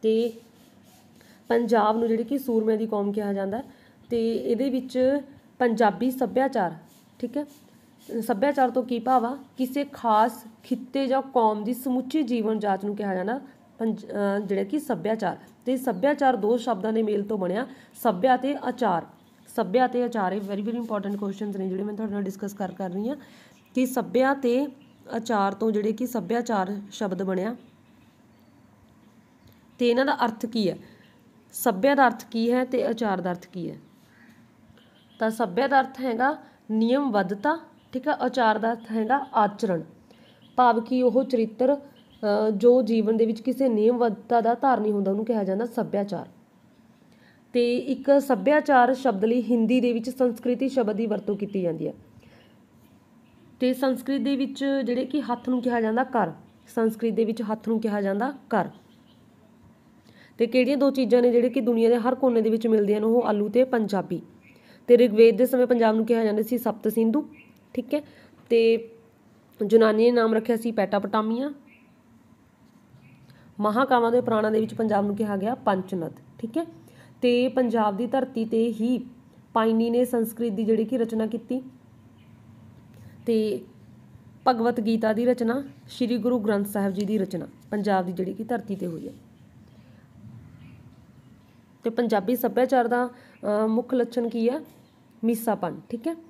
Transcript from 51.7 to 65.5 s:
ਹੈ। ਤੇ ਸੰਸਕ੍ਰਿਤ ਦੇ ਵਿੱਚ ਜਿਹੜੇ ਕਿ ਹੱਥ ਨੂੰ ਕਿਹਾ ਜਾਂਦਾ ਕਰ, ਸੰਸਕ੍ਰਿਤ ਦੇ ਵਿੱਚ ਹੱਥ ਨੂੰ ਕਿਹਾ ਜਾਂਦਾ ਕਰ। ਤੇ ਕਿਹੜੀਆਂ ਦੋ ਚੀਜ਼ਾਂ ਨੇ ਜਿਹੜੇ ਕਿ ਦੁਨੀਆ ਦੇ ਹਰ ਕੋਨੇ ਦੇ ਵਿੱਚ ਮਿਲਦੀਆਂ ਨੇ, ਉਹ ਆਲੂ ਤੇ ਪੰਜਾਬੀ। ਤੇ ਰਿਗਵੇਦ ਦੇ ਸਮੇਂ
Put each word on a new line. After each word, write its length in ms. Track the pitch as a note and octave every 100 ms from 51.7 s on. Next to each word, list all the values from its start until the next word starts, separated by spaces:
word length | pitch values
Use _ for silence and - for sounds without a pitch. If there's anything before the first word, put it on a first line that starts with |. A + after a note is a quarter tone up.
| D#3+ -
ਹੈ। 60 | - - - - - - _ _ _ _ _ _ _ _ _ - -
ਤੇ 140 | B3+
ਸੰਸਕ੍ਰਿਤ 480 | B3+ C4+ C4 - C#4
ਦੇ 140 | A#3+ C#4
ਵਿੱਚ 300 | C4+ - C#4 C#4 A#3
ਜਿਹੜੇ 200 | B3 C4
ਕਿ 160 | D4
ਹੱਥ 280 | A#3 A#3+ B3
ਨੂੰ 120 | B3+
ਕਿਹਾ 200 | A#3+ A#3+
ਜਾਂਦਾ 220 | A3 A3+
ਕਰ, 280 | B3+ B3+ F3 - - _ _ -
ਸੰਸਕ੍ਰਿਤ 380 | A3+ G#3+ A3+
ਦੇ 120 | A3 A3
ਵਿੱਚ 160 | A3+
ਹੱਥ 260 | G#3+ A3 A3
ਨੂੰ 140 | A3+
ਕਿਹਾ 200 | A3 G#3
ਜਾਂਦਾ 320 | G3 G3 B3 C#4 -
ਕਰ। 200 | A3 D#3 - - - _ - - _ _ _ - _ _ _ _ - - -
ਤੇ 100 | A#3
ਕਿਹੜੀਆਂ 300 | B3 B3+ C#4+
ਦੋ 140 | C#4
ਚੀਜ਼ਾਂ 300 | C4+ A#3+ A#3+
ਨੇ 100 | B3
ਜਿਹੜੇ 180 | A#3+ A#3+
ਕਿ 120 | A#3+
ਦੁਨੀਆ 280 | A#3 A#3 A3+
ਦੇ 60 | A#3+
ਹਰ 200 | A3+ B3+
ਕੋਨੇ 260 | C4 A#3
ਦੇ 80 | A3+
ਵਿੱਚ 180 | A3 A3+
ਮਿਲਦੀਆਂ 320 | A3 G#3 G#3
ਨੇ, 60 | A3
ਉਹ 180 | A#3
ਆਲੂ 260 | A3+ G#3 G#3
ਤੇ 140 | A3
ਪੰਜਾਬੀ। 580 | B3+ B3+ G#3 G3 D#3+ F3 - - - - _ - -
ਤੇ 100 | A#3+
ਰਿਗਵੇਦ 400 | B3 G#3 A3+ -
ਦੇ 80 |
ਸਮੇਂ 220 | B3+